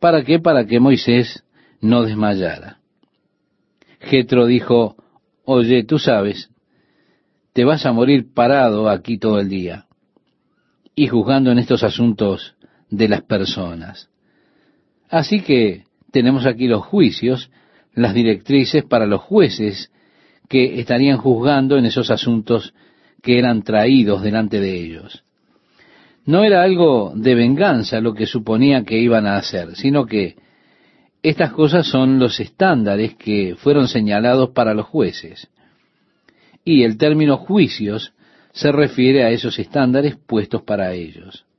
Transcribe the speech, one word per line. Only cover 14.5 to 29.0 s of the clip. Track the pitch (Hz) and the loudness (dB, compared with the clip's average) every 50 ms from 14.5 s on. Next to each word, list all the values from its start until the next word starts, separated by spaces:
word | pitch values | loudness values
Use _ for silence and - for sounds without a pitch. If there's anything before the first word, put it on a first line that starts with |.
| _ _ _ _ _ _ _ _ _ _ _ _ | _ _ _ _ _ _ _ _ _ _ _ _
Así | - 165 156 - 208 214 | -2 -2 -2 0 -2 -4
que | 185 - 147 127 113 104 87 85 - _ _ _ _ _ | 0 2 2 2 2 0 -2 -6 -14 _ _ _ _ _
tenemos | _ 139 120 123 135 135 120 | _ 0 2 2 2 2 0
aquí | 135 120 110 127 | -2 -2 -2 -2
los | 123 117 104 92 | 0 0 -2 -2
juicios, | - - 208 175 113 - - - 117 131 127 - _ _ _ _ _ _ _ _ _ _ | -4 0 2 2 2 0 -2 -4 -4 -4 -4 -6 _ _ _ _ _ _ _ _ _ _
las | 117 120 117 98 | -2 -2 0 0
directrices | 117 117 113 107 98 - - 139 139 131 113 - 156 - | 0 2 0 0 -2 -2 0 0 2 2 2 0 -2 0
para | - - 120 110 | 0 0 0 0
los | 104 101 98 | 0 -2 -4
jueces | - - 196 220 185 135 - - 107 104 98 95 - - _ _ _ _ _ _ _ _ _ _ _ _ | -4 -2 0 2 2 2 0 -4 -6 -6 -6 -8 -14 -20 _ _ _ _ _ _ _ _ _ _ _ _
que | - 131 127 131 - 120 | 0 0 0 0 -2 -6
estarían | 120 - 123 123 135 139 139 120 | -4 -4 0 0 2 2 2 0
juzgando | 107 135 123 113 120 139 147 139 135 135 143 | 2 0 0 2 2 0 2 2 2 2 2
en | 143 123 | 2 2
esos | 113 101 135 117 - | 0 0 -2 -2 -2
asuntos | 120 101 - - 117 113 107 - 120 110 - - _ _ _ _ _ _ _ _ _ _ _ | -2 -2 -2 -2 -2 -4 -2 -2 -4 -4 -4 -6 _ _ _ _ _ _ _ _ _ _ _
que | - 123 120 | 0 0 0
eran | 123 123 120 110 101 | 2 0 -2 -2 -4
traídos | - 110 107 107 123 135 131 117 104 101 95 95 | -2 0 0 2 4 4 4 4 2 0 -2 -2
delante | 104 104 113 110 104 110 104 | -4 -2 -2 -4 -2 -4 -4
de | 98 95 92 90 | -4 -4 -6 -8
ellos. | 87 82 82 82 95 104 - - _ _ _ _ _ _ _ _ _ _ _ _ _ _ _ _ _ _ _ _ _ | -10 -12 -14 -16 -20 -20 -20 -20 _ _ _ _ _ _ _ _ _ _ _ _ _ _ _ _ _ _ _ _ _
No | - 147 180 208 | 0 2 4 4
era | 220 202 180 175 | 4 4 4 4
algo | 190 190 175 170 160 139 117 104 90 67 | 2 2 4 4 4 4 2 0 -2 -6
de | 104 110 127 127 | -2 0 2 4
venganza | 117 117 120 135 143 190 202 160 120 113 - - 113 | 4 4 2 2 2 2 0 0 0 -2 -4 -4 -2
lo | 113 117 107 | -2 -2 -2
que | 104 110 | -4 -6
suponía | 104 - 120 107 110 110 110 127 143 139 131 113 | -4 -4 -8 -4 -2 0 2 4 4 2 2 0
que | 92 113 | -2 -2
iban | 110 | 0